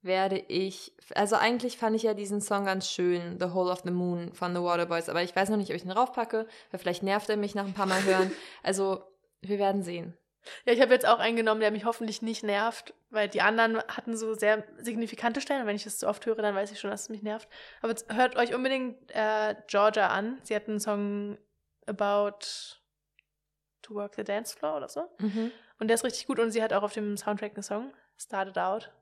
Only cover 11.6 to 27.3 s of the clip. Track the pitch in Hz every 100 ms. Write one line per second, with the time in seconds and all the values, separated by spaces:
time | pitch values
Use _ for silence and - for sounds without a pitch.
11.6 | 214 214 214 233 226 208 226 220 214 202
12.6 | 226 226 - - _ 214 202 202 196 226
13.6 | 226 220 - - - 226 220 220 208 214
14.6 | 214 - 233 226 226 - 240 240 - 277
15.6 | 220 202 208 - - 208 - 226 214 196
16.6 | 202 208 196 208 - 220 214 220 - -
17.6 | - - 226 226 - 220 254 254 240 247
18.6 | 254 262 254 233 - - 214 214 214 208
19.6 | - 202 208 214 202 185 214 262 - 208
20.6 | 208 214 214 208 202 208 202 208 _ _
21.6 | _ _ - 208 202 202 208 202 - -
22.6 | - - _ _ _ _ _ _ _ _
23.6 | _ _ - 208 202 - 208 202 226 -
24.6 | - 151 - - 339 - 214 208 226 -
25.6 | _ _ 220 226 254 240 - 277 226 220
26.6 | 220 202 208 214 208 202 -